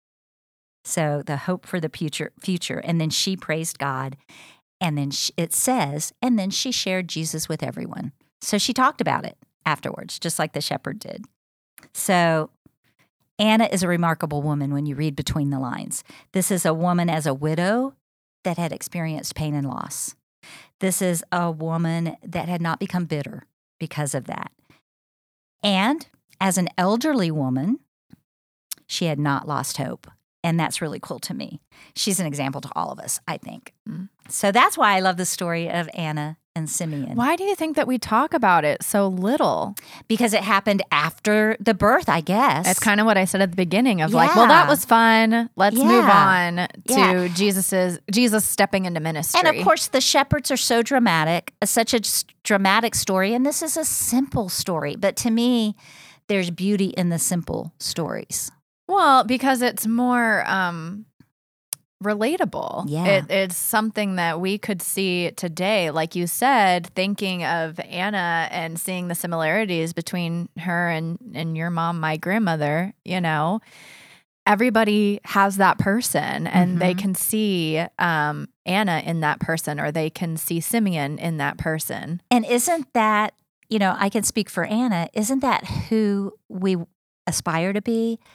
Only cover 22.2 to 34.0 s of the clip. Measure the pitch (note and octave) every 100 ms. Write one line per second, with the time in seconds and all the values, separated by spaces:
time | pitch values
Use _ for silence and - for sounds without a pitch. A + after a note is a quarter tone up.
22.2 | - E3+ E3 F3 E3 E3 G3+ F3+ E3+ D3+
23.2 | C#3 - - _ _ _ D#3+ - C#3+ C#3
24.2 | - - - - _ _ _ _ _ _
25.2 | _ _ _ _ G3+ F#3+ G#3 D#4 - _
26.2 | _ - F#3+ F#3 F3 - F#3 A3+ D#4 C#4
27.2 | E3+ D#3 C3 B2+ D#3+ C#4+ _ _ _ _
28.2 | _ _ _ _ _ - - - E3+ C#3+
29.2 | D3 C#3 D3+ C#3 D3 - C#3 A#2+ - -
30.2 | _ _ E3+ E3 D#3+ - D#3+ - - C#3+
31.2 | - - - D#3 _ _ - - - F#3
32.2 | E3 C#3+ C3+ C#3 C#3+ - E2 - - -
33.2 | - D#3+ - - - - - D#3+